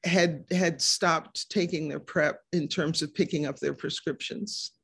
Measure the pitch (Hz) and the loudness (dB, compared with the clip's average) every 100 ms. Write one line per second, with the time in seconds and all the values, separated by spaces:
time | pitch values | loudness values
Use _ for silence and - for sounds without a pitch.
0 | 175 180 175 151 - 185 180 147 - - | 4 4 4 2 -2 2 2 2 0 2
1 | 180 160 - - - 214 170 170 151 143 | 2 2 -2 -10 -4 0 0 -2 -4 -6
2 | - 175 151 - _ 175 147 - 151 160 | -4 2 2 0 _ -2 0 0 0 0
3 | 151 - 185 160 147 139 147 139 - - | -4 -2 0 0 -2 -2 -4 -4 -6 -4
4 | - - - - - - - _ | -4 -6 -6 -8 -8 -8 -10 _